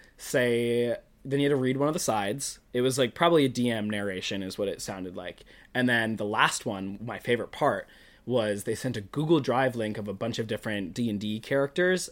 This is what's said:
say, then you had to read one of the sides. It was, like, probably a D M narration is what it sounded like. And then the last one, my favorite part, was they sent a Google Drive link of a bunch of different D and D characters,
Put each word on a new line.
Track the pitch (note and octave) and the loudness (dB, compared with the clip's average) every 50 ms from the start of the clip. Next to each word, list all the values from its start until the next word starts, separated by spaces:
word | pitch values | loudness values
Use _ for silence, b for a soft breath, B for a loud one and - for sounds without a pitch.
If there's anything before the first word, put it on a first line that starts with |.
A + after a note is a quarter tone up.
| b b b | b b b
say, | b - - - C3+ B2 A#2+ A#2+ A#2 A#2+ A#2+ A#2 A#2+ A#2+ A#2+ A2+ - - _ _ _ - | b -8 -2 0 2 4 4 4 2 2 2 2 2 2 0 -2 -4 -6 _ _ _ -6
then | C#3 C3+ C#3 | -2 0 2
you | C#3+ | 4
had | C#3+ D3 | 4 4
to | |
read | C3 B2+ B2+ C3 | 4 2 2 2
one | C3+ C#3+ D3+ | 2 0 0
of | D#3 | 0
the | - | 0
sides. | - - A2+ G#2+ G2+ G2+ A#2 C#3 - - - - _ _ - | -2 0 0 0 0 -2 -2 -4 -6 -8 -10 -12 _ _ 0
It | B2 | 2
was, | B2 C3 A#2+ C3+ | 2 2 2 2
like, | B2+ A#2 - | 0 0 2
probably | - E3+ E3+ E3+ D#3 C#3 | 2 4 6 6 6 6
a | C3 | 4
D | A#2 A#2+ A#2+ A#2+ | 2 2 0 2
M | A#2 A2 G#2 G#2+ | 2 0 0 -2
narration | G#2+ G#2 G2+ G2+ F#2 F#2 - - G#2+ G2 F#2+ | -2 -2 -2 -2 -4 -4 -4 -4 -4 -4 -4
is | F#2+ - | -6 -4
what | - G#2 G2 | -2 -2 -2
it | E2+ - | -2 -4
sounded | - - G2 F#2+ F#2 F#2 F2+ | -6 -8 -8 -8 -8 -8 -10
like. | F#2+ F2+ F2 F2 - - B B B B B - | -10 -10 -10 -12 -14 -18 B B B B B -2
And | B2+ B2+ B2 | 0 2 2
then | A#2+ A#2 A2+ A2 A2 | 4 2 2 2 0
the | G2+ G#2+ | -2 -2
last | G#2 G#2+ A2+ C#3+ E3 - - - | 0 2 4 2 2 2 -2 -4
one, | B2 G2+ F#2+ F#2+ G2 G2+ G2+ - | -4 -4 -4 -6 -8 -8 -8 -10
my | B2+ G#2 F#2 | -10 -10 -8
favorite | - B2+ A#2+ A#2 G2 - - | -2 0 0 0 0 -6 -2
part, | - D3+ C#3 G#2 F#2+ - b b b b b b b b | 0 2 2 2 0 -4 b b b b b b b b
was | A#2 B2 A#2+ A2 G#2+ G2+ G#2 - | -2 0 0 2 2 0 -2 -2
they | A#2+ A2 | -4 -6
sent | - - C3 A2+ | -4 -4 -4 -4
a | A2 | -4
Google | G2+ - - C#3+ D#3 D#3 E3+ D#3 | -8 -6 -4 -4 2 4 4 4
Drive | C3 - A#2 B2+ C3+ C3 A#2 | 4 2 2 2 2 2 0
link | A#2 A2 G#2+ G#2 A2+ | 0 -2 -2 -2 -4
of | G#2 G#2 | -6 -6
a | G2 | -6
bunch | G2 A2+ A#2 A#2 - | -4 -4 -4 -4 -4
of | A2+ | -4
different | G#2+ - - - A2+ G#2 G2+ G2 E2 - | -4 -4 -6 -4 -4 -4 -4 -6 -6 -4
D | B2 A#2+ A2+ | -4 -2 -2
and | G#2 G2 | -2 -2
D | G#2 G#2+ G#2+ A2 | -2 -4 -4 -6
characters, | - - C#3 C#3 C#3 C#3+ - F3+ F3+ F3+ F#3 F3+ - - | -4 -2 0 0 0 0 0 0 2 2 2 0 -2 -6